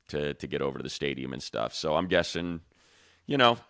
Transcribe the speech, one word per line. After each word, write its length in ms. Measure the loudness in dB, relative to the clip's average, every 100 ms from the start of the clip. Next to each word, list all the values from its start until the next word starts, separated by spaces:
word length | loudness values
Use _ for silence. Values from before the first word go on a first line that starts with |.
| -8
to, 260 | -4 -4
to 120 | -4 -6
get 160 | -2
over 160 | -2 -4
to 40 |
the 60 | -8
stadium 440 | -4 -4 -4 -6
and 100 | -8
stuff. 320 | -6 -4 -4
So 200 | -4 0 0
I'm 100 | 4
guessing, 540 | 2 2 -2 -4 -6 -10 _ _ _ _ _ -2
you 100 | 6
know 220 | 6 6